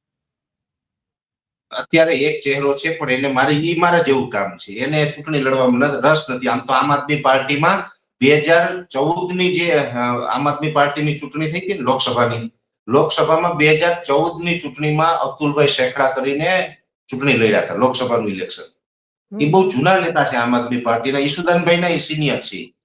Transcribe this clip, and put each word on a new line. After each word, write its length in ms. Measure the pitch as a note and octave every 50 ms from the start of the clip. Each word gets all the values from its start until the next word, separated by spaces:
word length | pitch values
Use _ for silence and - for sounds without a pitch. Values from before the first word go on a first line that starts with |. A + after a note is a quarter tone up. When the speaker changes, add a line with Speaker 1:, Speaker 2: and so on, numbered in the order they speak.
| _ _ _ _ _ _ _ _ _ _ _ _ _ _ _ _ _ _ _ _ _ _ _ _ _ _ _ _ _ _ _ _ _ _
Speaker 1:
અત્યારે 440 | - B2 C3 - - E3 D#3+ E3 D#3+
એક 280 | C3 C#3+ D3+ D3+ - -
ચહેરો 300 | C#3 C#3 C#3+ C#3+ C#3 C#3
છે, 200 | C#3 - D#3+ D#3+
પણ 160 | - D3+ B2+
એને 180 | B2+ B2+ C#3 C#3
મારે, 240 | C3 B2+ C#3 D3+
ઈ 240 | D3 D3 D#3 E3+ E3+ E3
મારા 200 | F3 F3 F3 E3+
જેવું 320 | - C3+ C3+ B2+ A#2+ -
કામ 260 | - G2+ G2 F#2+ F2+
છે, 160 | - - G2+
એને 380 | G2 A2+ C3 C#3+ D#3 D3+ D3 D3
ચૂંટણી 300 | D3 D3 D3 D#3 D#3 C#3
લડવામાં 480 | C3 C3 C3+ C3 B2+ B2+ B2 B2 C#3+ C#3+
ન-, 40 |
રસ 340 | C#3 B2 B2 D3 D#3 - - -
નથી. 180 | B2+ B2 B2 A#2+
આમ 100 | A#2 B2+
તો 140 | - -
આમ 200 | C3 C3 C#3 D3
આદમી 280 | C#3+ C#3 - D3 D3+ D3
પાર્ટીમાં 640 | - C3+ C3 C3+ C3 C#3+ C#3+ C#3+ D#3 F3 G3 G3 - - - _ _ _ _ _
બે 160 | B2+ C#3 D3+
હજાર 460 | D3+ D3 D#3 E3 E3 F3 F3 F3+ F#3
ચૌદ 500 | F3 - - C3+ C#3+ D#3 D#3 F3+ F#3 F3
ની 200 | F3+ F3+ F3+ F3+
જે, 180 | - E3+ E3+ E3+
અ, 240 | D#3+ C#3+ C#3 A#2 A#2+ A#2+ B2 B2 A#2+ A#2+ - D2+
આમ 200 | A2+ C3 C#3+ D3
આદમી 240 | C#3+ D3 D#3 D3+
પાર્ટીની 460 | D3+ C#3+ C#3+ C#3+ C#3+ D3+ D3+ D3+ D3+ C#3+
ચૂંટણી 280 | C#3+ C3 - D3+ D#3
થઈ 120 | D#3 E3 F#3
હતી 160 | F#3 F3+ G3
ને 60 | D#3+
લોકસભાની, 720 | B2 B2+ B2+ C3 - B2+ A2 A#2+ A#2+ A#2 A2+ A#2 A#2 A2+ - _ _ _ _ _ _ G#2+
લોકસભામાં 680 | A#2+ D3 D#3 D#3 - D#3+ D#3+ D3+ D#3+ D#3+ F3 F3 E3
બે 200 | D3 D3+ D#3 D#3
હજાર 280 | D#3 E3+ E3+ E3+ E3+ -
ચૌદ 400 | - C#3 D3+ E3 F3+ D#3+ D#3+ E3+
ની 140 | F3 E3+ F3
ચૂંટણીમાં 600 | - - B2 C#3+ D3+ D3+ D3+ D3+ D#3+ E3 E3 -
અતુલભાઈ 480 | - C3+ - - D3+ D3 C#3+ D3+ C#3+
શેખડા 440 | C#3 - C3+ B2+ B2+ B2+ C#3 C3+ C3+
કરીને 680 | C3 C3+ C3 C#3 C#3+ C#3+ D#3 F3+ F#3 D#3 - - - _ _ _ _ _ _ -
ચૂંટણી 220 | B2+ B2 C#3 C#3
લડ્યા 280 | B2 A2+ A2+ G#2+ G#2 G#2+
હતા, 140 | - G#2+ G2+
લોકસભાનું 540 | G2+ B2+ B2+ B2 B2+ B2+ B2 A#2 A#2 G#2+ G#2
ઇલેક્શન. 340 | F#2+ F#2 F2+ - - - - - _ _ _ _ _ _ _ _ _ _ _ _
Speaker 2:
હમ. 80 | G3+ G#3+
Speaker 1:
એ 100 | D3 D3+
બહુ 180 | F3 F#3+ F#3 F#3
જૂના 300 | - B3 D3+ F#3 F#3+ F#3
નેતા 260 | F3 E3 - D3+ C#3
છે 120 | - C3+
આમ 180 | A#2+ A#2 A#2+ B2
આદમી 260 | A#2+ A#2+ B2 B2 A#2+
પાર્ટીના, 380 | A2+ A#2 A2+ A2+ A#2 C3+ C3+ C#3
ઈસુદાનભાઈના 680 | C#3 D3 C#3+ F3+ E3+ E3+ F3 G3+ E3 E3+ E3+ F3 F3 F3
ઈ 100 | E3+ D3
સિનિયર 420 | - - D#3 D#3 D3+ C3+ A#2 -
છે. 320 | - - - F2 E2 - _ _